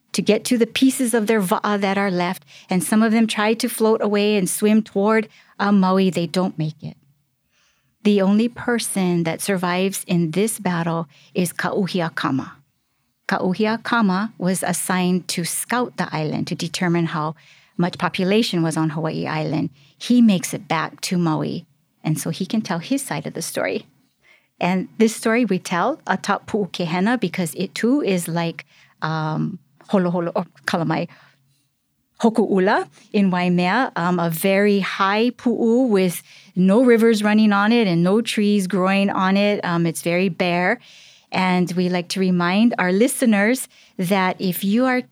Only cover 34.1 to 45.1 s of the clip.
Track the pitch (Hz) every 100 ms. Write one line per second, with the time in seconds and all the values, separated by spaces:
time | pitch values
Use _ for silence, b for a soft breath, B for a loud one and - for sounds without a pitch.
34.1 | 180 170 160 196 196 208 202 180 - 196
35.1 | 208 240 - 240 226 226 233 262 202 185
36.1 | 170 B B B - 190 208 254 226 226
37.1 | 220 208 214 214 202 208 240 208 170 175
38.1 | 208 240 - 208 208 185 190 185 196 196
39.1 | - 190 196 208 208 - 170 170 156 170
40.1 | 170 190 165 180 175 180 240 B B B
41.1 | B B - 185 180 180 175 180 180 175
42.1 | 190 185 180 175 190 233 - 185 190 262
43.1 | - 247 202 208 254 - b b - 175
44.1 | 196 185 175 190 170 196 214 254 254 254